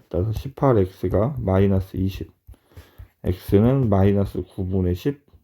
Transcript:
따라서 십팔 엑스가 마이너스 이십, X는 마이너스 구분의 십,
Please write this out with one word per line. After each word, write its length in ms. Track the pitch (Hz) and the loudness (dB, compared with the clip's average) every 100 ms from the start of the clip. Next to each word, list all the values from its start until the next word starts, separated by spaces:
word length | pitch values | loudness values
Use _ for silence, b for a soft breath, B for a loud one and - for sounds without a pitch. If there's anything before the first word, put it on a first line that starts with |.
| _ | _
따라서 220 | 85 110 | -4 -2
십팔 460 | 107 139 - 139 113 | -4 -8 -2 2 2
엑스가 580 | 92 - 92 95 117 131 | 2 -2 -2 0 0 -2
마이너스 580 | 104 95 98 95 92 - | 0 2 2 2 -2 -4
이십, 340 | 95 - - _ - b b b b b b b | -4 -4 -12 _ -20 b b b b b b b
X는 680 | - 92 - 98 117 135 120 | -6 -6 0 2 4 2 2
마이너스 540 | 98 98 101 98 - | 2 4 2 -2 -4
구분의 500 | 90 - 92 95 90 | -10 -8 -4 -2 0
십, 320 | 90 143 143 _ - | -2 -4 -6 _ -20